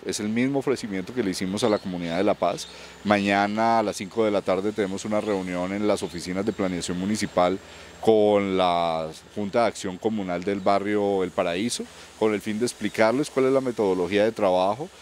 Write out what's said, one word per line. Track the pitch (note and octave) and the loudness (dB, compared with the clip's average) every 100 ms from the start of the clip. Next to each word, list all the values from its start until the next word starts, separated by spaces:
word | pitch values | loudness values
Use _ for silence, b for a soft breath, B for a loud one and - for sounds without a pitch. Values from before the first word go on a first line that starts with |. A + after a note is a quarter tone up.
| - | -8
Es | - | -4
el | G#2+ | -2
mismo | A2+ C3 C#3+ | 0 0 0
ofrecimiento | C3+ A#2+ A#2 F#2+ F2+ | -2 -2 -2 -6 -4
que | B2 | -4
le | G#2 | -2
hicimos | F2+ F#2 G2+ | -2 -4 0
a | A#2+ | 2
la | G#2 | 2
comunidad | G2+ F2+ E2+ E2 | 0 -6 -4 0
de | |
La | G#2 F#2+ | 0 2
Paz. | F2 - - B B B | 0 -2 -8 B B B
Mañana | G2+ G#2 G2+ G2 G2+ G#2+ A2+ A2+ | 0 2 4 2 2 2 2 2
a | |
las | G#2+ F2+ | 2 -4
cinco | G2 - | -6 0
de | A2 | 2
la | G2+ | 2
tarde | F2+ F#2 G2+ | 2 0 0
tenemos | G#2+ G2 F#2+ | -2 -2 -4
una | A2 G#2+ | -2 -2
reunión | G#2 G2+ F#2 F2+ F2+ | 0 -2 -2 -4 -4
en | G2 G#2 | -2 0
las | G2 | 0
oficinas | F#2 E2+ E2 F#2 G#2+ | -2 -8 -6 -2 -2
de | |
planeación | G2 F#2+ F2+ - F2+ | -2 -2 -2 -4 -4
municipal | F#2+ G#2+ F#2+ - F2+ F#2+ B B B - | -2 -2 -2 2 2 0 B B B -2
con | - A2 G#2 G#2 G2 F#2 | 4 6 6 4 2 2
la | F2+ F2 E2+ D#2+ D#2+ D#2 - | 2 2 0 -2 -6 -10 -14
Junta | - G2+ A#2+ | -10 -4 0
de | A2+ | 0
Acción | - G2 F#2 | -2 -8 -6
Comunal | A2+ A2 F#2+ F2 | -4 -4 -4 -4
del | F2+ G2+ | -4 -2
barrio | F#2+ G2+ G2+ G#2 G2+ G2 | 2 2 2 0 2 0
El | F#2 | 0
Paraíso, | G2+ G#2+ F2 A#2 - A#3 B B - | 0 0 0 -2 -4 -8 B B -2
con | A2 | 0
el | G#2 | 0
fin | A2 G#2+ | -2 -2
de | A#2+ | -2
explicarles | - G#2 - A2 B2 D3+ | -2 -4 2 4 4 0
cuál | - C3 | 0 2
es | |
la | C3+ | 2
metodología | C3 A#2 G#2 F#2 F2 G2 A2 | 0 0 2 2 2 2 2
de | |
trabajo | A2+ G2+ F#2 F#2 G#2+ E3+ B | 2 2 4 2 0 -8 B